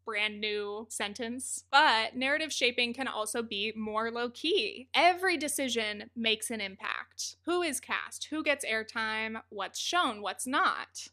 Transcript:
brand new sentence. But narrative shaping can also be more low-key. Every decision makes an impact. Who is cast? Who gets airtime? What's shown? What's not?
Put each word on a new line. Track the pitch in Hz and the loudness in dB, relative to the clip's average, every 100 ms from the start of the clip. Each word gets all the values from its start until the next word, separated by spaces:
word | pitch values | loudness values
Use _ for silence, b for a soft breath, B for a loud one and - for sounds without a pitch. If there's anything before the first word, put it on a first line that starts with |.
brand | - 214 214 208 | -6 -2 -2 -2
new | 214 208 208 208 226 | -2 -2 -2 -6 -8
sentence. | - 202 208 233 247 - - - | -6 -4 -4 -6 -6 -6 -8 6
But | 277 302 220 220 | 8 8 6 2
narrative | 247 262 302 311 | 0 0 0 0
shaping | - 247 240 240 | 2 2 2 0
can | 240 254 | 0 -4
also | 214 214 240 | -2 -2 -2
be | 226 202 214 | -2 -2 -2
more | 220 214 214 226 | -2 -2 -2 -2
low-key. | 233 240 240 311 392 226 - 254 | -2 -4 -2 0 2 0 -6 -2
Every | 254 339 359 370 330 | 6 6 6 2 2
decision | 294 - 269 233 214 208 226 | 0 0 0 0 -2 -4 -8
makes | 240 226 214 - | -2 2 2 0
an | 226 | -4
impact. | 196 196 - - - - - - - | -6 -6 -6 -6 -8 -10 -10 -8 -2
Who | 349 | 0
is | 339 247 | 0 -4
cast? | - 208 - - - | -4 -6 -6 -12 -8
Who | 311 | -4
gets | 311 277 - | 0 0 0
airtime? | 220 214 233 220 220 220 220 - | -4 -4 -4 -2 -2 -4 -6 -10
What's | 208 185 - | -8 -6 -4
shown? | - 349 311 208 | 0 2 2 0
What's | 196 202 254 | -4 -4 -2
not? | 254 - 76 - - - | 2 2 2 -6 -12 -14